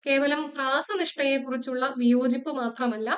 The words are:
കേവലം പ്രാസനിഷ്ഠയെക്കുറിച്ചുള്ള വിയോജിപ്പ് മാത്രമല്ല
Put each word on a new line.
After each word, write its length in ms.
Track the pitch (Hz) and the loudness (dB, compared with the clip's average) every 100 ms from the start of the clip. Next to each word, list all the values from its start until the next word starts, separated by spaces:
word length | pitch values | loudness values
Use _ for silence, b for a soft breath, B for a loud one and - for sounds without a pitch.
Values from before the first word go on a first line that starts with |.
| 277 | 2
കേവലം 440 | 277 285 294 294 | 2 4 0 -4
പ്രാസനിഷ്ഠയെക്കുറിച്ചുള്ള 1400 | - 262 277 330 415 339 - 277 269 262 254 254 254 262 262 | -4 0 0 0 -2 -2 0 0 0 -2 -6 -4 -2 -2 2
വിയോജിപ്പ് 560 | 240 247 254 247 302 | 4 4 4 0 -2
മാത്രമല്ല 580 | 277 233 233 247 220 220 | -4 -4 -2 -2 -2 -2